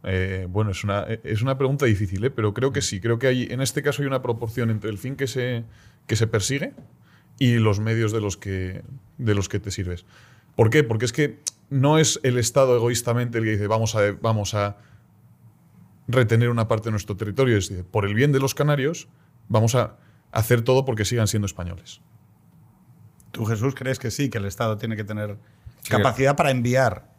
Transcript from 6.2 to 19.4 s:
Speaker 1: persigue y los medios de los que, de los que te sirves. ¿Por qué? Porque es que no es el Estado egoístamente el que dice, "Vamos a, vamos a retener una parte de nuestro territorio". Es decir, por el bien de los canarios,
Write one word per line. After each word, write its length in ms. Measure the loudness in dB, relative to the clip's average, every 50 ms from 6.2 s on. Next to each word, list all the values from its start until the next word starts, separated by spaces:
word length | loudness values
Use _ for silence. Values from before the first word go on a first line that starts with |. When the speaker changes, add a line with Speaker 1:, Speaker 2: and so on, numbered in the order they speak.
| 0
Speaker 1:
persigue 460 | 2 0 -2 0 0 -2 -2 -4 -6 -8 -16 -20 -20 -20 _ _ _ _ _ _ _ -4
y 180 | 2 2 4 4
los 240 | 4 4 4 2 2
medios 320 | 0 -2 0 0 0 0
de 100 | -2 -2
los 160 | -4 -4 -6
que, 460 | -6 -8 -6 -6 -6 -6 -6 -8 -12 -14 -14 -18 -20 _ -20 _
de 180 | -4 0 0 0
los 140 | 0 0 -2
que 100 | -6 -6
te 120 | -6 -6
sirves. 340 | -8 -6 -6 -6 -8 -10 -14 _ -20 -20 -20 -20 -20 -20 _ _ _
¿Por 140 | 4 4 6
qué? 140 | 6 4 4
Porque 220 | 4 0 -2 -2
es 80 | -2 0
que 260 | 0 0 0 -2 -8 _ -12 _ _ _ _
no 280 | 0 2 4 4 6
es 220 | 6 4 4 0 0 0
el 140 | 0 2
Estado 380 | 2 0 2 4 4 4 6 4
egoístamente 640 | 4 4 2 0 0 -2 0 0 0 -2 -2 -2 0
el 60 | 0
que 60 | 0
dice, 160 | 0 0 0
"Vamos 280 | 0 2 2 0 0 2
a, 160 | 2 2 2 0 0
vamos 320 | 0 0 0 0 -2 -2 -2
a 240 | -2 -2 -2 -4 -10 -20 _ -20 -20 _ _ _ _ _ -20 -20 _ -20 -20 _ _ _ _ _ -20 -20 _ _ _ _
retener 420 | 0 2 4 4 6 4 4 4 2
una 180 | 2 0 0
parte 180 | 0 0 -2 0
de 60 | -4
nuestro 240 | -4 -4 -4 -6 -6
territorio". 400 | -6 -6 -6 0 0 2 4 4
Es 120 | 2 0 -2
decir, 160 | -8 -10 -10
por 200 | -2 -2 0 0
el 80 | 2 2
bien 180 | 2 4 4
de 80 | 4 2
los 160 | 2 0 0
canarios, 520 | 0 0 2 2 2 0 -2 -4 -4 -12 -18 _ _ _ _ _ _